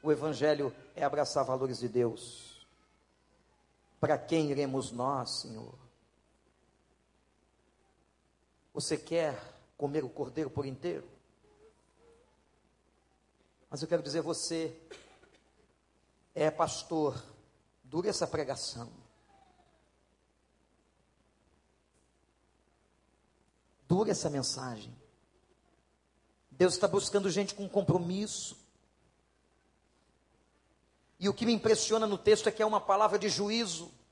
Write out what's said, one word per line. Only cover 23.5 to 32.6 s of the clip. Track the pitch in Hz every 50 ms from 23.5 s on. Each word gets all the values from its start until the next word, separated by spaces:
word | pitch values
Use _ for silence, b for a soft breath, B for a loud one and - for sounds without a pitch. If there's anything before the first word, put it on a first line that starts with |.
| _ _ _ _ _ _ _ -
Dura | 175 185 220 214 202
essa | - - 170
mensagem. | 147 139 127 - - 135 131 127 120 107 104 113 120 - - - _ _ _ _ _ _ _ _ _ _ _ _ _ _ _ _ _ _ _ _ _ _ _ _ _ _ _ _
Deus | - 131 175 185 175
está | - 208
buscando | 190 165 202 196 - - 202 196 196
gente | 160 190 202 190 -
com | - 202 185
compromisso. | - 202 190 - 160 180 175 170 185 190 208 208 - - - - - - - _ _ _ _ _ _ _ _ _ _ _ _ _ _ _ _ _ _ _ _ _ _ _ _ _ _ _ _ _ _ _ _ _ _ _ _ _ _ _ _ _ _ _ _ _ _ _ _ _ _ _
E | 175 202
o | -
que | - 233
me | 226 233
impressiona | 214 - 226 220 220 - - 220 226 220
no | 214 202
texto | 180 - 208 214 208 - 220
é | 214
que | -